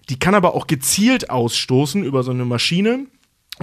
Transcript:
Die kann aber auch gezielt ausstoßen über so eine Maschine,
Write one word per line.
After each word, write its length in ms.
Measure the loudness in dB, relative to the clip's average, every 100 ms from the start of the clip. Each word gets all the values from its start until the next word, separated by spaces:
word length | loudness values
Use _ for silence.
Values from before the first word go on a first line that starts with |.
| -10
Die 80 | -2
kann 160 | 2
aber 220 | 4 2 0
auch 100 | -2
gezielt 640 | -4 -2 2 4 2 0
ausstoßen 720 | -2 0 -2 0 2 2 -2
über 200 | -2 -2
so 80 | -2
eine 140 | -2 -2
Maschine, 600 | -2 0 0 2 0 -4 _ _ _ -18 -8